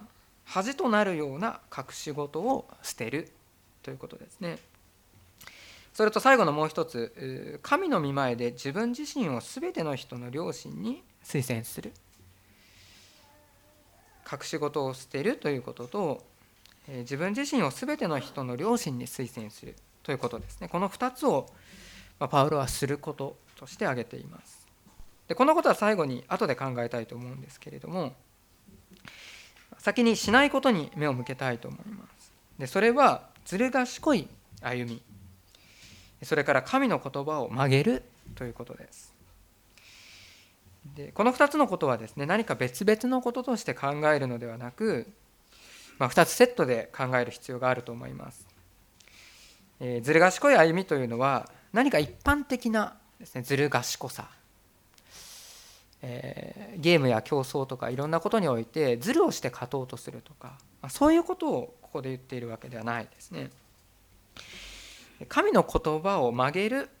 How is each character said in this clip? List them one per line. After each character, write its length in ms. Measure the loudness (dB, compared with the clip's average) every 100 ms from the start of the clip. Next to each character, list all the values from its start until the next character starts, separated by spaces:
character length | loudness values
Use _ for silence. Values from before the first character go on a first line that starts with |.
| -12 _ _ _ -6
恥 300 | -4 -2 0
と 140 | 2
な 140 | 2
る 120 | 2 0
よ 200 | -4 -4
う 40 |
な 200 | -6 -6 -12 -12
隠 100 | -12
し 200 | -12 -8
事 280 | -8 -6 -4
を 280 | -2 -2 -4 -14
捨 140 | -12 -8
て 120 | -4
る 220 | -6 -6 _ _ _ _ _
と 80 | -16
い 20 |
う 40 | -14
こ 80 | -14
と 100 | -18
で 100 | -20
す 100 | -12
ね。 180 | -10 -12 -16 _ _ _ _ _ _ -20 -20 -20 -20 -20 -8
そ 120 | 2 2
れ 60 |
と 80 | 4
最 180 | 6 8
後 80 | 6
の 60 |
も 140 | 2 0
う 40 |
一 160 | -2 -4
つ、 280 | -6 -8 -8
う 20 | -10 -10 -12 -12
ー、 20 |
神 260 | -2 0 2
の 140 | 2
御 120 | 2
前 220 | 0 0 0
で 160 | -2
自 200 | -4 -6
分 200 | -4 -4 -4
自 60 |
身 260 | -6 -2 -2
を 120 | -2
す 180 | -6 -8
べ 140 | -6
て 100 | -4
の 120 | -4 -4
人 220 | -8 -12
の 120 | -8
良 200 | -6 -6
心 300 | -8 -12 -8
に 220 | -8 -8 -12 _
推 220 | -4 -2 -2
薦 180 | -4 -6
す 140 | -12
る。 100 | -14 -16 _ -20 -20 _ _ _ _ -20 -20 -20 -20 _ -20 -20 _ _ _ _ _ _ _ -20 -12
隠 80 | -10
し 140 | -6 -2
事 280 | -2 0 -2
を 80 |
捨 140 | -4 -8
て 140 | -4
る 160 | -2 -2
と 120 | -2
い 80 | -4
う 40 |
こ 120 | -6
と 140 | -12 -8
と、 380 | -4 -2 -4 -10 _ _ _ -20 _ -14
え 80 | -10
ー、 20 |
自 180 | -6 -4
分 160 | -2
自 200 | -2 -2
身 80 | 0
を 60 | 0
す 160 | -2 -4
べ 120 | -2
て 100 | -2
の 100 | -2
人 260 | -4 -8
の 120 | -6 -2
良 220 | 0 0
心 200 | -2 -6
に 100 | -8
推 240 | -8 -10
薦 200 | -10 -14
す 140 | -14 -18
る 100 | -20 _ _
と 100 | -6
い 40 | -4
う 20 |
こ 120 | -4
と 100 | -6
で 100 | -12
す 120 | -14
ね。 60 | -6
こ 120 | -4
の 80 | -4
二 240 | -2 -6
つ 160 | 0 0
を、 200 | 2 -2 -12 -20 -20 -20 -20 -18 -8
ま 80 | 2
あ、 40 |
パ 160 | 4 4
ウ 40 |
ロ 80 | 2
は 100 | -2
す 200 | -2 -4
る 100 | -4
こ 160 | -8
と 240 | -8 -10 -12 _ -20
と 120 | -14
し 100 | -4
て 80 | -2
挙 180 | -2
げ 0 |
て 140 | -6 -12
い 80 | -16
ま 180 | -20
す。 240 | -20 -20 _ _ _ -20 -20 -14 -4
で、 80 | 4
こ 100 | 6
の 80 |
こ 80 | 6
と 80 | 4
は 60 | 4
最 180 | 2 2
後 100 | 0
に 180 | -4 -4
後 200 | -2 0
で 80 | 0
考 180 | -4 -4
え 100 | -4
た 100 | -6
い 40 | -8
と 100 | -12
思 120 | -12
う 60 |
ん 80 | -14
で 80 | -16
す 80 | -18
け 100 | -16
れ 80 | -14
ど 100 | -8
も、 280 | -6 -6 -10 _ _ _ _ -20 -20 _ -20 -20 -20 -20 -20 -20 -20 _ -6
先 240 | 0 4
に 120 | 4 4
し 160 | 4
な 120 | 6
い 60 | 6
こ 120 | 4
と 100 | 4
に 200 | 2 0 -2
目 120 | -2
を 60 |
向 100 | -2
け 120 | -4 -4
た 160 | -4
い 60 | -4
と 100 | -8
思 100 | -14 -14
い 40 |
ま 160 | -16 -18 -20
す。 140 | -20 _ _ -12
で、 100 | -4
そ 120 | 2
れ 120 | 4
は 360 | 6 6 4 -4 -20
ず 140 | -6 -2
る 120 | 0
賢 440 | 0 -2 -2 2
い 140 | 2 0 -12 _ -10
歩 280 | -6 -4 -6
み、 120 | -10 -14 -20 -20 -20 _ -20 -20 -20 -20 -20 -20 -16
そ 120 | -2 2
れ 80 |
か 100 | 4
ら 80 | 2
神 260 | 2 2 2
の 120 | 0
言 240 | -2 -6
葉 180 | -4 -4
を 80 | -2
曲 180 | 2 4
げ 140 | 6
る 200 | 4 0 -4 -20 -18 -12
と 80 |
い 60 | -10
う 40 |
こ 120 | -10 -14
と 80 | -16
で 160 | -20
す。 220 | -20 -20 _ -20 -20 _ _ _ -20 -20 -20 -20 -20 -20 -20 _ _ -20 -20 -20 -16
で、 160 | -6
こ 100 | 0
の 80 | 2
二 160 | 6 4
つ 80 | 4
の 100 | 2
こ 100 | 2
と 100 | 2
は 100 | 0
で 100 | -4
す 100 | -6
ね、 80 | 0
何 200 | 0 0
か 100 | -2
別 280 | -2 0 2
々 180 | 2
の 180 | 2 -2
こ 100 | -2
と 120 | -4
と 140 | -4 -4
し 60 |
て 100 | -4
考 140 | -4 -2 2 4
え 80 | 4
る 80 | 2
の 100 | -4
で 80 | -8
は 120 | -10
な 140 | -12
く、 360 | -4 -2 -2 -4 -14 _ _ _ -20 -20 -20 -12 -2
ま 100 | 2
あ、 20 |
二 160 | 6 6
つ 60 |
セ 140 | 6 6
ッ 80 |
ト 120 | 6 2
で 240 | 0 -2 -6
考 200 | 0 0
え 80 | 0
る 60 |
必 200 | -6 -10
要 80 | -2
が 100 | 0
あ 40 |
る 100 | 0
と 80 | -4
思 160 | -12 -12
い 60 |
ま 180 | -14 -14
す。 160 | -18 -20 -20 _ _ _ _ -20 -20 -20 -20 -20 -20 _ -10
え 200 | -6 -2
ー、 20 |
ず 120 | 4
る 60 | 8
賢 300 | 8 6 6
い 60 | 8
歩 180 | 8 4
み 100 | 0
と 100 | -2
い 100 | 0
う 20 |
の 120 | 0
は、 300 | 0 0 -4 -16 _
何 180 | 0 2
か 100 | 2
一 100 | 0 -2
般 200 | 0 0
的 260 | 0 -4 0
な 280 | -2 -2 -8 _ -20
で 80 | -12
す 100 | -8
ね、 60 |
ず 140 | -2 2
る 140 | 2
賢 400 | 2 -2 -6 -8
さ。 200 | -10 -14 -18 _ _ _ _ _ _ -20 -20 -20 -20 -20 -20 -20 -20 _ _
え 760 | -12 -10 -10 -12 -12 -14 -14 0
ー、 20 |
ゲ 160 | 6 6
ー 40 |
ム 100 | 6
や 120 | 2
競 180 | 2 -2
争 260 | -2 -4 -4
と 100 | -6
か 140 | -6
い 60 | -4
ろ 100 | -2
ん 40 |
な 100 | 0
こ 80 | 0
と 100 | 2
に 80 | 2
お 100 | 0
い 60 | -2
て、 320 | 0 2 2
ず 160 | 2
る 120 | 4 2
を 60 |
し 80 | 2
て 100 | -6
勝 200 | -6 -6
と 120 | -6
う 60 | -6
と 100 | -12
す 120 | -14
る 100 | -16
と 120 | -18
か、 240 | -20 -20 -20 _ _
ま 60 | -8
あ、 20 |
そ 180 | 4 6
う 60 |
い 40 | 6
う 60 |
こ 120 | 4 -2
と 140 | -2
を 280 | -2 -4 -12
こ 80 | -12
こ 80 | -8
で 80 | -6
言 80 | -8
っ 40 |
て 140 | -10 -10
い 60 |
る 60 | -8
わ 100 | -12
け 120 | -12
で 80 | -8
は 60 |
な 160 | -4 -4
い 60 | -6
で 160 | -16
す 100 | -16
ね。 180 | -12 -12 -16 _ _ _ _ _ _ _ -20 -18 -18 -16 -18 -18 -20 -20 -18 -4
神 240 | 0 4
の 120 | 4 4
言 320 | 0 0 -2
葉 200 | 0 2
を 100 | 2
曲 200 | 2 2
げ 180 | 2 0
る 200 | -2 -6 _